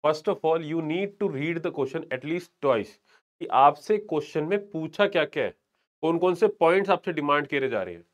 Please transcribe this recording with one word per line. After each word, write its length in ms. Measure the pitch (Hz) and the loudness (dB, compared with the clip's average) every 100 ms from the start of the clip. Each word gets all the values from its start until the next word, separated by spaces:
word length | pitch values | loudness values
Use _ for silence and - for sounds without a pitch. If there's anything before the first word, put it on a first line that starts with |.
| 151 | 0
First 220 | 156 - 190 | 0 -2 -2
of 20 | 160 | 0
all, 260 | 165 156 | 0 -2
you 100 | 165 156 | -6 -4
need 240 | 170 202 202 | -4 -4 -4
to 80 | 196 139 | -4 -4
read 220 | 151 165 | -4 -4
the 140 | 170 165 | -6 -4
question 280 | 135 165 - | -4 -4 -6
at 80 | 127 | -8
least 280 | 143 175 175 _ 139 | -6 -6 -8 _ 2
twice, 240 | 117 98 - _ _ _ _ | 2 0 -12 _ _ _ _
कि 80 | - | 0
आपसे 500 | 127 143 147 - 214 | 6 6 4 -2 -2
क्वेश्चन 460 | 208 156 147 160 | 0 -4 -4 -6
में 280 | 151 202 202 | -2 -4 -4
पूछा 360 | 160 160 - 202 | -10 -8 0 0
क्या 180 | 180 147 | 2 -2
क्या 180 | 151 | -2
है, 80 | 104 - _ _ _ _ | -4 -6 _ _ _ _
कौन 160 | 156 165 | -2 2
कौन 180 | 180 175 | 2 4
से 120 | 214 | 0
पॉइंट्स 420 | - 165 185 190 | 4 4 4 2
आपसे 240 | 180 - | 0 0
डिमांड 340 | 160 147 147 143 | -4 0 0 0
किए 220 | 143 135 | -2 -2
जा 140 | 110 | -2
रहे 120 | 90 85 | -6 -10
हैं। 80 | 85 | _